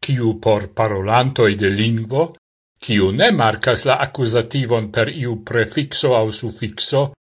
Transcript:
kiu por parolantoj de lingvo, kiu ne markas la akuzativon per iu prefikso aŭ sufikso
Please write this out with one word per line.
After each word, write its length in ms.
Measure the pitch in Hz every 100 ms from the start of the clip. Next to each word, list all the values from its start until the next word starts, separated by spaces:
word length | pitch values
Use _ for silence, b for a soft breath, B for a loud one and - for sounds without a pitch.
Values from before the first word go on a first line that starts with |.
kiu 300 | - 131 117 107
por 260 | - 104 101 -
parolantoj 800 | 110 101 98 117 127 135 110 101
de 140 | 101
lingvo, 560 | 98 113 113 113 135 165 - _ _ _ _
kiu 280 | - 107 95
ne 200 | 107 214
markas 540 | 190 113 107 - 117 139
la 100 | 139
akuzativon 880 | 139 - 123 117 113 143 120 117 107
per 180 | 110 110
iu 300 | - 123 113 -
prefikso 680 | 120 110 - 143 - 147 123
aŭ 80 | 110
sufikso 760 | 104 117 98 110 - - 135 139 -